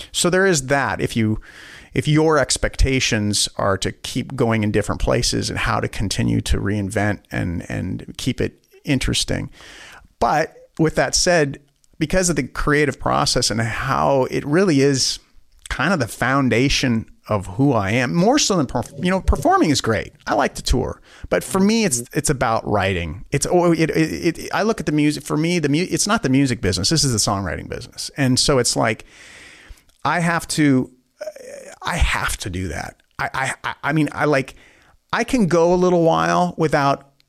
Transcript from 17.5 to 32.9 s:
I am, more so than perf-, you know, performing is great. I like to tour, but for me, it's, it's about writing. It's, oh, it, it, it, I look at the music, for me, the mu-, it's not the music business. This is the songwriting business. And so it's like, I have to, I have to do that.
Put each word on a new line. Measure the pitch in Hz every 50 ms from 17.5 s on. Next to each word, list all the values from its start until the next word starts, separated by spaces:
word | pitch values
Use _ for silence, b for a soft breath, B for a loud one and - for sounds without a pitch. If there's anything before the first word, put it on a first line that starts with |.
| 92 110 135 143 123
I | 107 98 95
am, | 113 127 123 120
more | - 170 185 226 285 285
so | - - 196
than | 170 131
perf-, | - - 123 110 - - - 170
you | 180
know, | 190 185
performing | - - 202 151 - 339 381 392 311 -
is | - -
great. | - 226 220 80 - - - - -
I | - 110
like | 110 131 - -
to | - -
tour, | - - 117 - - - - B B B B B B
but | - 180 -
for | - - 190
me, | 190 208 226 226 214
it's, | 170 123 120 120 -
it's | - 156 - -
about | 143 120 127 117 113 - -
writing. | - 107 98 92 98 95 85 87 80 73 - - -
It's, | - 139 - 139
oh, | 180 175 170 175
it, | 165 151 160 151
it, | - - 160 160 85 69 - - - -
it, | - -
I | - 165 196
look | 226 220 -
at | 156
the | 170
music, | 151 151 147 151 151 147
for | - - 151
me, | 151 160 170 180 175
the | 147 131
mu-, | 143 160 185 -
it's | - 151 - 202
not | 220 220 -
the | -
music | 131 139 139 123 120 -
business. | - 92 - 87 - -
This | 165 147 -
is | 135
the | 120 -
songwriting | - - 101 98 98 80 76 78 - -
business. | - - - - - - - - -
And | - 135 127 127
so | - - - 143 123
it's | 117 - -
like, | 139 131 113 113 - - B B B B B B B B B B B B B B B B B B _ -
I | 139 160 175
have | 165 170 170 160 - -
to, | - 160 151 143 135 127 - - _ _ _ _ _ - - - - - - - - - - - - -
I | - - 175 165
have | - - - 107 - - - -
to | - 107
do | 85 92 95
that. | 85 67 - 50 50